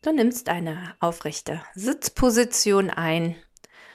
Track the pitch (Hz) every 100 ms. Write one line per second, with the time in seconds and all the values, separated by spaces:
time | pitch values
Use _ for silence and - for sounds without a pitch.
0 | 302 311 233 247 - 175 165 160 175 -
1 | 170 170 151 - - 165 - 185 220 311
2 | - - 254 226 240 - 208 196 196 -
3 | 165 165 165 170 _ _ - - -